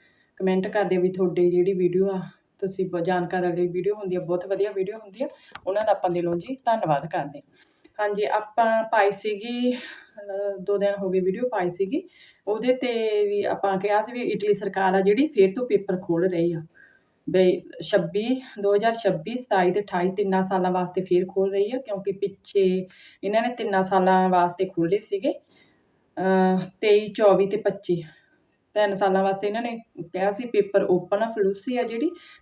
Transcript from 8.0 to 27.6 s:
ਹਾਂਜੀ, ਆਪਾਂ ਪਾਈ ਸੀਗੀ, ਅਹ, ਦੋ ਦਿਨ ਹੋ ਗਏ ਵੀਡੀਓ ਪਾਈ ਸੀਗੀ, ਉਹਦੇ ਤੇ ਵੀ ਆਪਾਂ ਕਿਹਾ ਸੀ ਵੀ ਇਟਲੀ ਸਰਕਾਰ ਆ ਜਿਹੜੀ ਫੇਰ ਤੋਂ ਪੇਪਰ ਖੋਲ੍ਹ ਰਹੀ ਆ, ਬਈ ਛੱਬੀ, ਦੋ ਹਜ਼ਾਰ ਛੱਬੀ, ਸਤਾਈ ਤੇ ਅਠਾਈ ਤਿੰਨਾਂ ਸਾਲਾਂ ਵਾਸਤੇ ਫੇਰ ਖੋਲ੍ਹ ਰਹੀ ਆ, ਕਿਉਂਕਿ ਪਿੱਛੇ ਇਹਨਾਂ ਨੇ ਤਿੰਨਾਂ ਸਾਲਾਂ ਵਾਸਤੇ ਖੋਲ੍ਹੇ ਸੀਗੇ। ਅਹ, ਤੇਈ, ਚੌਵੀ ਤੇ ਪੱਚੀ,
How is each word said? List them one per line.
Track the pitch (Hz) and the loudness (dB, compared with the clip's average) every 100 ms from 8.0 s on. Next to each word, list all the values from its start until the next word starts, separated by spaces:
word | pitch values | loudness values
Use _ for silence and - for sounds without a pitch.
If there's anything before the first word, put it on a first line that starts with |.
ਹਾਂਜੀ, | 208 202 | -2 0
ਆਪਾਂ | 214 208 214 - 226 226 | 0 -2 -2 0 2 2
ਪਾਈ | 226 226 202 | 2 2 2
ਸੀਗੀ, | 196 214 202 233 240 247 | 2 -4 -6 -6 -2 0
ਅਹ, | 240 - - - 208 202 196 202 190 | -2 -8 -18 -20 -18 -10 -4 -4 -4
ਦੋ | 185 202 | -2 0
ਦਿਨ | 202 202 | 0 0
ਹੋ | 190 | -2
ਗਏ | 185 | 0
ਵੀਡੀਓ | 185 226 247 | 0 0 -2
ਪਾਈ | 208 180 | -2 -2
ਸੀਗੀ, | 175 196 302 - _ - _ 196 | -2 -2 -4 -6 _ -20 _ -4
ਉਹਦੇ | 214 247 | -2 0
ਤੇ | 254 247 226 220 208 208 | 0 0 -2 0 2 2
ਵੀ | 202 | 0
ਆਪਾਂ | 196 185 202 190 | -2 -2 0 0
ਕਿਹਾ | 202 208 | 2 0
ਸੀ | 220 | 0
ਵੀ | 247 | -4
ਇਟਲੀ | 247 - 208 | -4 -2 0
ਸਰਕਾਰ | 196 202 190 190 | 0 -2 0 2
ਆ | 190 | 4
ਜਿਹੜੀ | 190 208 302 | 4 4 2
ਫੇਰ | 214 190 254 | 4 2 2
ਤੋਂ | 247 | 0
ਪੇਪਰ | 202 - 180 | 0 0 -4
ਖੋਲ੍ਹ | - 165 185 | 0 0 2
ਰਹੀ | 170 170 | 2 0
ਆ, | 160 156 _ - _ _ _ - | -2 -8 _ -20 _ _ _ -2
ਬਈ | 185 185 - - - | 4 4 2 -4 -14
ਛੱਬੀ, | - 196 165 196 233 262 - 214 | -2 0 0 -2 -2 -4 -6 -4
ਦੋ | 202 | 0
ਹਜ਼ਾਰ | 202 226 | 2 2
ਛੱਬੀ, | 226 285 160 165 247 | 0 -2 -2 -4 -8
ਸਤਾਈ | - 196 180 | -2 2 2
ਤੇ | 190 | 0
ਅਠਾਈ | 202 180 180 | -2 -2 -2
ਤਿੰਨਾਂ | 190 196 190 | 0 0 0
ਸਾਲਾਂ | 190 185 180 | 0 0 0
ਵਾਸਤੇ | 185 175 190 | 0 -2 -4
ਫੇਰ | 185 180 180 | 0 2 2
ਖੋਲ੍ਹ | 196 196 | 0 0
ਰਹੀ | 196 208 | 0 -2
ਆ, | 254 | -2
ਕਿਉਂਕਿ | 214 196 196 | -6 -6 -6
ਪਿੱਛੇ | 190 196 - - 202 190 185 185 - - - | -4 -6 -6 -4 2 2 2 -4 -14 -20 -8
ਇਹਨਾਂ | 196 220 | -2 0
ਨੇ | 240 | 0
ਤਿੰਨਾਂ | 240 208 190 | -4 -2 0
ਸਾਲਾਂ | 190 190 185 185 185 | 2 2 4 4 4
ਵਾਸਤੇ | 180 175 170 | 4 2 0
ਖੋਲ੍ਹੇ | 185 - 165 208 | -2 0 0 0
ਸੀਗੇ। | - 196 262 | -2 -4 -2
ਅਹ, | - - _ _ _ _ _ _ - 190 190 185 185 185 - | -4 -12 _ _ _ _ _ _ -4 2 4 4 2 -2 -2
ਤੇਈ, | 214 208 214 | 4 4 2
ਚੌਵੀ | 214 208 190 196 | 2 4 6 2
ਤੇ | |
ਪੱਚੀ, | 214 | 0